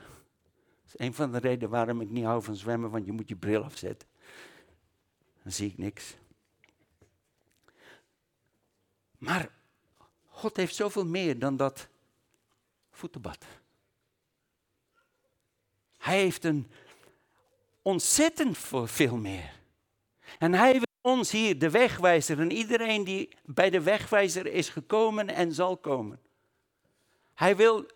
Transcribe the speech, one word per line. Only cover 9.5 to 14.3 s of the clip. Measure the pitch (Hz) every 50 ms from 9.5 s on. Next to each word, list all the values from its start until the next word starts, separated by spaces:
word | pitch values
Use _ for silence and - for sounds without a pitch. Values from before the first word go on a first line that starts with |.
| - _ _ _ _ _ _ _ _ _ - _ _ _ _ _
God | _ - - 220 - -
heeft | 185 165 -
zoveel | - 214 208 196 208 190
meer | 165 165 190 185 165 135 120
dan | 127 139 135 127
dat | 139 135 - - - - _ _ _ _ _ _ _ _ _ _ _ _ _ _ _ _ _ _ _ _
voetenbad. | _ - - 165 - 131 110 90 78 - - - - - _ _ _ _ _ _ _ _ _ _ _ _ _ _